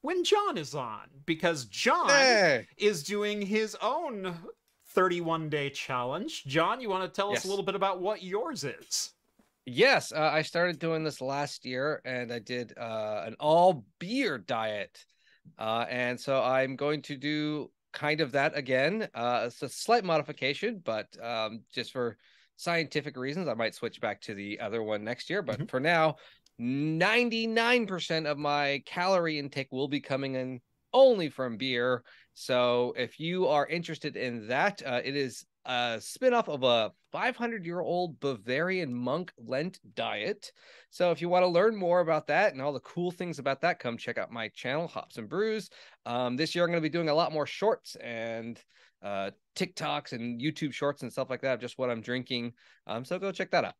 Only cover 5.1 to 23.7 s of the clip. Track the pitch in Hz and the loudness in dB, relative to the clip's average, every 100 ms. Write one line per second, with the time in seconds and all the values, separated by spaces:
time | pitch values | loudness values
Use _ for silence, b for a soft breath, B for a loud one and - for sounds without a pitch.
5.1 | 175 165 165 156 147 139 139 - 127 123 | 4 0 -2 0 -2 -2 -4 -4 -2 -2
6.1 | 156 294 - 139 147 170 247 233 185 185 | -4 -6 -8 0 2 2 2 -2 -2 -2
7.1 | - 202 196 190 196 185 190 196 185 185 | -2 0 0 0 -2 -2 2 0 2 -2
8.1 | 202 180 196 320 220 135 82 - - - | -4 -4 -4 -2 -4 -6 -8 -6 -6 -6
9.1 | _ _ _ _ _ - 123 247 208 - | _ _ _ _ _ -8 4 6 6 2
10.1 | 147 156 151 151 170 180 170 165 160 156 | 0 2 2 0 0 0 0 -2 0 -2
11.1 | - 131 139 147 - 123 127 143 151 127 | -4 -4 -4 -4 -8 -6 -4 -2 -4 -6
12.1 | 127 117 120 101 123 120 - 117 110 107 | -6 -4 -8 -6 -6 -6 -8 -6 -4 -4
13.1 | 107 110 110 151 165 185 156 101 _ 175 | -4 -6 -2 4 8 8 4 -6 _ -4
14.1 | 254 233 131 90 117 110 104 95 - - | 0 0 -2 -4 -2 -2 -4 -8 -14 -20
15.1 | b b b - - 110 113 117 123 123 | b b b -20 -8 -2 -2 0 -2 -2
16.1 | 123 - 135 120 131 135 131 143 151 - | -2 0 2 4 2 0 -2 -2 -2 -6
17.1 | 143 147 151 151 151 123 _ _ - 147 | -6 -4 -2 -2 -4 -8 _ _ -4 -2
18.1 | 156 147 139 147 147 131 127 143 220 214 | 0 0 2 2 0 0 2 2 0 -6
19.1 | - 120 120 120 - 139 - - 240 190 | -4 0 0 -2 -6 -10 -6 2 2 4
20.1 | 160 147 - 135 143 220 214 139 110 - | 0 0 -4 -2 -2 -4 -4 -4 -4 -6
21.1 | - 117 113 110 110 - - 123 131 120 | -12 -6 -4 -4 -6 -10 -8 -6 -4 -4
22.1 | 104 b b b _ - 170 151 151 143 | -6 b b b _ -2 0 0 -2 -4
23.1 | 127 131 156 160 113 113 | -6 -6 -2 -4 0 -2